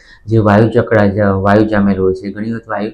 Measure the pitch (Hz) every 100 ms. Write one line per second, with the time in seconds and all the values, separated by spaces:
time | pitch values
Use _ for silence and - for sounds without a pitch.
0 | - - 104 110 104 104 113 - - 110
1 | 101 98 101 98 98 104 107 107 101 95
2 | 95 92 101 101 110 113 110 104 107